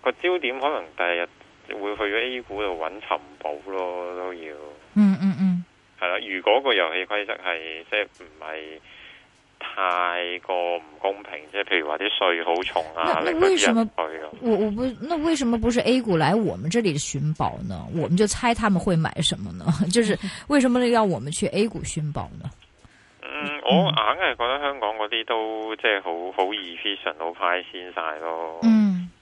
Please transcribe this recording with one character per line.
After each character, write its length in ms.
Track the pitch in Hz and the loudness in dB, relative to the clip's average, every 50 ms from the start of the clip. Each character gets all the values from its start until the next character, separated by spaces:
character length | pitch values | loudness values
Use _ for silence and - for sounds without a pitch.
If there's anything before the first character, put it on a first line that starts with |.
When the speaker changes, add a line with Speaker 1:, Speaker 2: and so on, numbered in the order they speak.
Speaker 1:
個 100 | - 127 127 | 0 -2 -2
焦 260 | - - 180 180 180 | 0 0 0 0 2
點 200 | 151 120 127 135 | 0 -2 -4 0
可 100 | 135 143 | -2 -2
能 140 | 151 117 87 80 - - | -2 -2 -6 -8 -6 -2
第 60 | 90 | 0
日 240 | 87 87 85 87 - - - - - - - - - 101 104 | 0 0 0 -2 -4 -8 -20 -20 -20 -20 -20 -14 -12 -10 -6
會 160 | 98 101 104 101 | -4 -4 -2 -2
去 60 | 107 | -2
咗 160 | 101 101 113 | -2 0 -2
A 220 | 117 127 127 123 | -2 -2 -6 -8
股 200 | 117 - 101 101 107 | -10 -8 -6 -4 -2
度 160 | 98 90 80 | -2 -2 -2
搵 100 | 80 80 92 104 | -4 -6 -6 -8
尋 180 | - - - 76 - - - - | -4 -4 -4 -4 -4 -12 -20 -8
寶 120 | - 78 76 73 76 98 | -6 -6 -6 -6 -8 -8
咯， 480 | 95 95 92 90 90 90 87 87 90 | -6 -4 -4 -4 -6 -6 -8 -8 -8
都 180 | 90 90 92 90 | -8 -8 -8 -8
要。 200 | 85 80 78 76 73 76 73 73 - - - - | -10 -12 -14 -14 -14 -16 -18 -18 -20 -20 -2 2
Speaker 2:
嗯， 220 | 208 208 202 190 135 | 4 4 4 4 4
嗯， 140 | 175 196 180 - | 0 0 0 2
嗯。 260 | 190 190 180 175 175 _ _ _ _ _ _ - | 2 2 2 0 -2 _ _ _ _ _ _ -4
Speaker 1:
係 80 | 95 90 | -4 -2
啦， 100 | 90 - - 104 | -2 -2 -4 -6
如 140 | 95 92 | -8 -2
果 200 | 90 - 107 131 | 2 4 4 4
個 120 | 139 139 117 | 4 4 2
遊 200 | 98 87 80 80 | 2 2 2 0
戲 120 | 92 92 | -4 -4
規 200 | - 107 104 101 | -2 -2 -4 -2
則 80 | 98 110 | -4 -8
係， 500 | - 92 92 87 82 80 80 80 80 85 - | -6 -4 -4 -4 -4 -6 -10 -12 -12 -8 -4
即 40 | - 107 | -2 -2
係 80 | 101 - _ - | -2 -4 _ -20
唔 60 | 90 80 73 80 | -20 -20 -20 -16
係 380 | 78 78 78 80 78 78 78 78 _ - - - - - - - _ _ _ _ _ _ _ _ | -12 -10 -10 -10 -12 -14 -16 -18 _ -20 -20 -20 -20 -20 -20 -20 _ _ _ _ _ _ _ _
太 800 | - - - - 95 90 87 90 90 87 87 90 87 87 90 90 - | -14 -12 -6 -2 -2 0 0 0 0 0 0 -2 -4 -4 -6 -8 -6
過 320 | - 92 90 87 85 87 85 | -4 -2 -2 0 -2 -2 -4
唔 40 | 80 76 76 76 | -6 -12 -20 -4
公 140 | - 98 101 101 101 | -2 -2 -2 -2 -8
平， 160 | 101 92 76 76 78 | -14 -14 -14 -14 -8
即 60 | - 101 | -4 -4
係 40 | 101 | -2
譬 160 | - 101 90 | 2 0 0
如 80 | 78 73 | 2 0
話 100 | 76 80 | -2 -2
啲 120 | 95 107 | -2 -2
稅 360 | 104 - 101 92 87 85 82 | 0 2 2 2 2 2 2
好 180 | 87 85 87 92 | 0 0 0 0
重 200 | - - 87 80 78 80 | -2 -2 -2 -4 -2 -4
啊， 260 | 82 82 80 78 80 80 | -2 0 2 2 2 2
Speaker 2:
那， 80 | 80 | 0
那 0 | |
Speaker 1:
令 80 | - 320 | 2 4
到 80 | 359 392 | 4 4
啲 20 | |
人 20 | |
Speaker 2:
為 60 | 381 330 | 4 4
什 160 | 202 - 233 | 4 4 4
麼， 120 | 226 226 | 4 2
Speaker 1:
去 320 | 214 - - - 78 80 80 78 | 0 0 -4 -4 -4 -4 -8 -10
啊。 60 | 78 - - | -12 -12 -4
Speaker 2:
我， 100 | 247 240 220 | 0 2 2
我 160 | 190 214 214 | 2 2 0
不， 120 | 202 214 247 262 233 - | 0 -2 -2 -4 -4 -6
那 160 | 214 294 349 320 | -6 -4 -2 0
為 180 | 294 330 330 | 2 0 2
什 120 | 277 277 233 | 2 2 0
麼 100 | 233 233 | 2 2
不 140 | 220 240 | 2 2
是 80 | 233 240 | 2 2
A 200 | - - 247 262 | 2 4 2 2
股 160 | 233 226 180 160 | 2 2 2 4
來 180 | 131 139 185 | 4 4 4
我 200 | 226 220 170 87 | 4 2 0 -2
們 140 | 90 104 160 | -2 -4 0
這 100 | 180 240 | 0 2
裏 160 | 233 190 147 143 | 2 2 0 0
尋 380 | - - - 139 139 151 156 - | -4 -4 -4 -2 0 0 0 0
寶 200 | 143 98 - - 98 - | -2 -2 -2 -4 -8 -6
呢？ 180 | 95 85 60 55 - | -6 -8 -8 -4 -2
我 120 | 170 147 - | -2 0 2
們 80 | - 180 | 4 4
就 80 | 214 202 | 4 2
猜 260 | - - - 240 233 | 2 0 0 0 0
他 160 | 220 220 214 | 2 2 4
們 100 | 196 175 | 4 4
會 160 | - 214 180 | 4 2 2
買 160 | 160 160 - - - | 2 2 0 -2 0
什 160 | 156 - 165 - | 0 0 0 -2
麼 120 | 196 196 82 | -6 -8 -8
呢？ 120 | 92 - - 156 - | -4 0 0 2 2
<laughs> 140 | 202 170 | 2 2
就 120 | 175 240 233 | 4 4 4
是 140 | 190 175 - - 190 - - - - | 4 2 -2 -2 -8 -10 -10 -4 2
為 120 | 294 285 | 4 4
什 100 | 247 254 | 6 6
麼 180 | 240 254 247 240 | 4 4 4 4
要 160 | 240 226 220 | 4 4 4
我 160 | 202 170 110 | 4 2 0
們 120 | 117 143 | -2 -6
去 160 | 165 - 214 - | -4 -2 -2 0
A 200 | - 180 226 226 | 2 2 0 0
股 140 | - - | 0 -6
尋 300 | - - - 165 151 151 143 | -8 -6 -4 -4 -4 -4 -4
寶 160 | - 90 - - - | -6 -8 -8 -10 -12
呢？ 80 | - - - - - _ _ _ _ - _ - - _ _ _ | -12 -12 -12 -14 -20 _ _ _ _ -20 _ -20 -20 _ _ _
Speaker 1:
嗯， 260 | - 131 135 147 147 143 | -14 -12 -8 -8 -6 -6
Speaker 2:
嗯。 140 | 147 147 - | -6 -2 4
Speaker 1:
我 260 | - 131 160 180 180 | 6 6 6 6 6
硬 320 | 151 120 107 104 135 170 | 4 4 4 4 2 4
係 140 | 185 160 123 | 2 2 2
覺 120 | 107 117 120 | 2 0 0
得 120 | 131 143 | 0 0
香 200 | 147 143 139 135 | 0 -2 -2 0
港 160 | 110 104 110 110 | -2 -2 0 0
嗰 100 | 107 104 | -2 -2
啲 160 | 120 113 113 | -2 -4 -2
都， 500 | - 117 113 110 110 110 110 107 110 110 107 | 0 0 0 0 -2 -2 -4 -4 -4 -6 0
即 60 | - | 2
係 180 | 117 104 98 | 2 2 2
好， 100 | 92 90 85 85 87 92 90 | 0 -4 -6 -4 -6 -4 0
好 80 | - 95 92 | 0 2 2
efficient， 640 | 110 104 95 87 85 85 - 104 101 95 - 92 78 78 | 0 -4 -6 -10 -12 -6 -4 -4 -4 -2 -4 -6 -4 -4
好 140 | 82 85 85 | -6 -6 -4
快 300 | - 95 87 87 90 90 - | 0 0 0 2 0 -2 -6
先 200 | - 92 90 90 87 | -12 -12 -12 -8 -8
晒 240 | 87 82 80 78 78 | -6 -4 -4 -6 -4
咯。 400 | 80 82 82 82 82 82 82 82 - | -6 -6 -6 -4 -6 -8 -6 2 4
Speaker 2:
嗯。 460 | 233 220 220 214 202 190 180 180 175 - _ | 6 6 6 6 4 2 0 -4 -8 -12 _